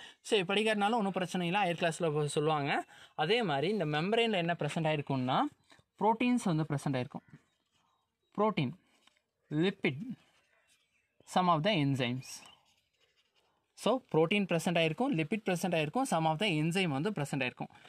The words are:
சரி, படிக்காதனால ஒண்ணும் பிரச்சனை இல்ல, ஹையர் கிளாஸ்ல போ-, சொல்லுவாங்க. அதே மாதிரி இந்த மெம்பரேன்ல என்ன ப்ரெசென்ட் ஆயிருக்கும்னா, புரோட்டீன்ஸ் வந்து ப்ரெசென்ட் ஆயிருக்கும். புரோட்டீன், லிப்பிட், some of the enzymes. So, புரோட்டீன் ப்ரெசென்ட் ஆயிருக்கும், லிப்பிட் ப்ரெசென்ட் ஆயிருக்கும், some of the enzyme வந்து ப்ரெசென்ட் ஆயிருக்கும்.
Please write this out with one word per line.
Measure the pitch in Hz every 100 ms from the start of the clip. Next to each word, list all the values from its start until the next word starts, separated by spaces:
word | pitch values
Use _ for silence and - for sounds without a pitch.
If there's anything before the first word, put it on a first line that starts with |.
| - -
சரி, | - 220
படிக்காதனால | 185 196 220 214 202 240
ஒண்ணும் | 196
பிரச்சனை | 190 175 190 175
இல்ல, | 190
ஹையர் | 190 170
கிளாஸ்ல | 175 160 170
போ-, | 151 147
சொல்லுவாங்க. | 156 151 156 143 226 339 - - -
அதே | 156 233
மாதிரி | 214 143 151
இந்த | 214 156
மெம்பரேன்ல | 147 175 233 233 196
என்ன | 165 170
ப்ரெசென்ட் | 147 175 160
ஆயிருக்கும்னா, | 156 143 135 127 147 294 - _ - _ -
புரோட்டீன்ஸ் | 202 220 247 247
வந்து | 202 156 156
ப்ரெசென்ட் | 143 - 131
ஆயிருக்கும். | 123 - _ - _ _ _ _ _ _ _ _ _ -
புரோட்டீன், | 214 202 131 165 _ _ _ _ _ _ -
லிப்பிட், | 151 180 196 185 135 240 214 _ _ _ _ _ _ _ _ _ _ -
some | 190 180
of | 165
the | 170
enzymes. | 202 139 135 123 127 131 - - - _ _ _ _ _ _ _ _ _ _ _ -
So, | - 254 -
புரோட்டீன் | 156 160 208 196
ப்ரெசென்ட் | 170 185 170
ஆயிருக்கும், | 160 160 262 160
லிப்பிட் | 156 214 -
ப்ரெசென்ட் | 180 185 170
ஆயிருக்கும், | 151 247 262
some | 170 160
of | 156
the | 214
enzyme | 156 156 170 185
வந்து | 135 175
ப்ரெசென்ட் | 202 143 147 127
ஆயிருக்கும். | - - -